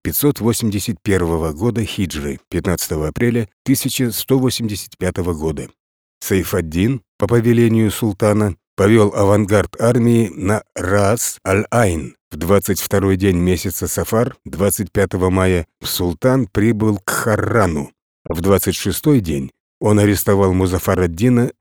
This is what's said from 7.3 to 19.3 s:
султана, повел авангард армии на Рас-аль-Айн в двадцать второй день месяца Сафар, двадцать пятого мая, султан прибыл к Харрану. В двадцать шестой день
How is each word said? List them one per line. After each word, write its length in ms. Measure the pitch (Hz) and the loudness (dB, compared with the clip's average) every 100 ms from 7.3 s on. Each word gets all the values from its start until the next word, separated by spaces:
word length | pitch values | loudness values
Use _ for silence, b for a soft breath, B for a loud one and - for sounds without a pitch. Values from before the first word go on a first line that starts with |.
| 120 113 117 117 113 107 | 2 4 4 4 2 0
султана, 640 | - 110 95 107 104 104 85 _ - | 0 -4 0 0 2 0 -4 _ 0
повел 380 | 98 113 104 | 4 4 4
авангард 680 | - 98 104 98 104 90 - | 2 2 2 2 0 0 0
армии 520 | 113 123 117 117 104 | 0 2 2 2 0
на 300 | 78 92 104 - | -2 -2 -2 -4
Рас-аль-Айн 1400 | - 90 101 101 98 - - 95 98 - 117 104 82 64 - _ | -8 0 2 2 0 -4 -6 -2 0 2 2 2 0 -6 -16 _
в 60 | 76 | -6
двадцать 460 | 82 101 - 92 | 2 2 2 -4
второй 340 | - 101 98 95 | -2 0 2 2
день 220 | 98 87 | 2 2
месяца 500 | 90 90 98 - 87 | 2 0 -4 -6 -6
Сафар, 480 | - 82 110 123 - | -4 -2 0 0 -4
двадцать 480 | - 78 98 - 92 | -12 -2 -2 -2 -4
пятого 380 | 104 95 92 92 | -2 -2 0 0
мая, 360 | 92 92 90 - _ | 2 2 0 -4 _
султан 640 | - - 87 82 127 135 110 | -8 -4 -4 0 0 2 0
прибыл 540 | 107 110 107 107 104 | 0 0 2 0 -2
к 100 | - | -4
Харрану. 840 | - 110 107 101 110 95 76 69 _ _ _ - | -4 0 0 2 2 2 0 -6 _ _ _ -10
В 160 | 82 | -4
двадцать 340 | 92 98 - - | 2 2 2 -2
шестой 460 | 101 - 156 135 | -4 -2 2 2
день 300 | 85 | 0